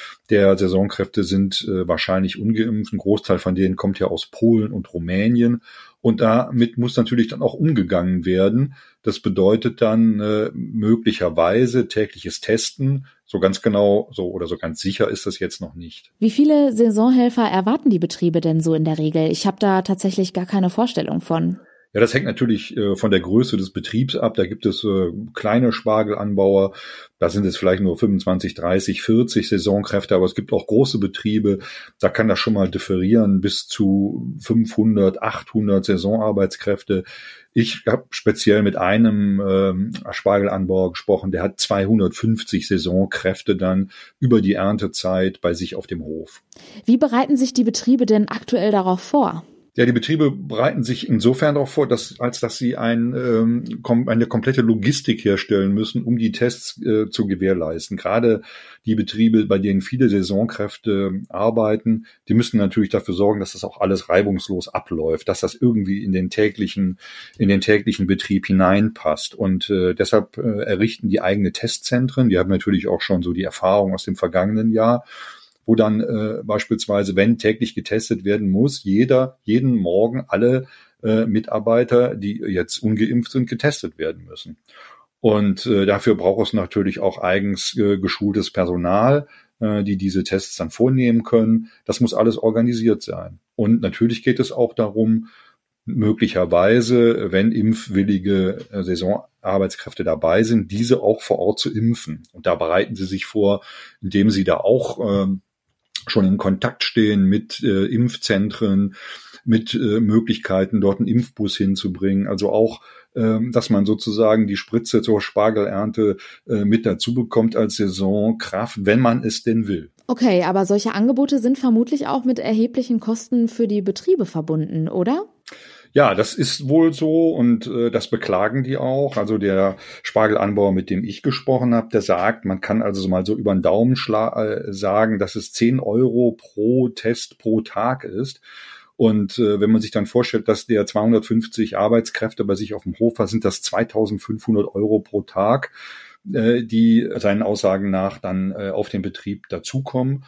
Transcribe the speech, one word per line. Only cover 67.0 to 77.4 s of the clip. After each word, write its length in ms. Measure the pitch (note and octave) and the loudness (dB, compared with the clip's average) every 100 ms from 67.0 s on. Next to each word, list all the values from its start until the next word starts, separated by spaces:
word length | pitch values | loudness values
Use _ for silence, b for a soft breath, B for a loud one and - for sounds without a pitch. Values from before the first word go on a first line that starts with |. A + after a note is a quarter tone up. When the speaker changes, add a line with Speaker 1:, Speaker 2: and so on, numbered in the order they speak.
| B B B B | B B B B
Speaker 1:
in 100 | G2 | 2
den 100 | G2 | 2
täglichen 460 | G2+ G#2 A2 G#2+ F#2+ | 4 2 2 -2 0
Betrieb 400 | F#2+ - G2 - | -2 0 -2 2
hineinpasst. 880 | F#2+ F#2 G2 A2 - D#2+ D2+ - | 2 4 4 2 -2 -4 -4 -6
Und, 380 | - F#2+ F#2 - | -6 -2 -2 0
äh, 240 | G2 F#2 E2+ | 0 0 0
deshalb, 420 | F#2+ G#2+ - - | 2 2 0 -6
äh, 280 | A#2 G#2 A2 | -4 -4 -2
errichten 440 | G2 A2+ - G2+ | 0 0 -2 -2
die 120 | G2 | 0
eigene 300 | F#2 G2+ F#2+ | 0 0 0
Testzentren. 800 | - A2+ - - B2 B2+ C3+ B2 | -2 -6 -6 -2 0 0 2 2
Die 80 | F2+ | 2
haben 140 | F2+ | 2
natürlich 360 | F#2 - F#2+ G2 | 0 2 0 0
auch 140 | F2+ | -2
schon 220 | - F#2 | 0 -2
so 100 | F2 | -2
die 80 | F2 | -4
Erfahrung 540 | F#2+ - F#2 G2+ F#2+ F#2 | -6 -2 2 2 2 -2
aus 80 | |
dem 140 | - F#2 | -6 -4
vergangenen 540 | F2 F2+ G2 A2 A2+ | -2 0 0 0 2
Jahr, 320 | A2 A2+ A#2+ B B B B B B - | 2 4 2 B B B B B B 0
wo 100 | A2+ | 4
dann, 260 | G#2+ G#2+ | 4 2
äh, 420 | A2 A2 G#2+ A2 | -2 -2 -4 -6
beispielsweise, 720 | G2+ G#2 - A2 - G2+ G2 F#2 | -4 -4 -2 -4 0 0 0 2
wenn 220 | G#2+ | 2
täglich 360 | A#2 | 4